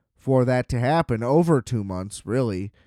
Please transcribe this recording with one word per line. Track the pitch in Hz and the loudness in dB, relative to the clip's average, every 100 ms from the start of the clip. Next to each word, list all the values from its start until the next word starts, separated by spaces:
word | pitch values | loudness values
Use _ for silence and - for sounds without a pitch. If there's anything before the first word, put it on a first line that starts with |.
| _ _ | _ _
for | - 131 123 | 0 2 2
that | 123 - | 0 -2
to | 123 | -2
happen, | 123 160 160 113 | 0 0 0 -2
over | 117 151 170 147 | 2 2 4 2
two | - 117 | 0 -4
months, | 98 92 98 - | -4 -6 -8 -12
really. | 95 123 120 92 101 - | -6 -2 -2 -4 -8 -14